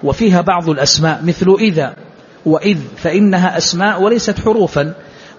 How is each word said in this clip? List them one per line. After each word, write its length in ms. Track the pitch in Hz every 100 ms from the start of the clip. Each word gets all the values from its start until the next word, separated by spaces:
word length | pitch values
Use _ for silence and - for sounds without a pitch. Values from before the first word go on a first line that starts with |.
وفيها 380 | 139 - 226 180
بعض 300 | 175 180 165
الأسماء 520 | 147 139 147 160 151
مثل 320 | 165 - 185 196
إذا 340 | 220 156 131 - - - - - 156
وإذ، 320 | 156 202 170 127 -
فإنها 640 | - 180 208 185 180 165
أسماء 440 | - 175 202 185
وليست 380 | 202 233 - 202
حروفا، 540 | 226 220 180 147 151 - - - -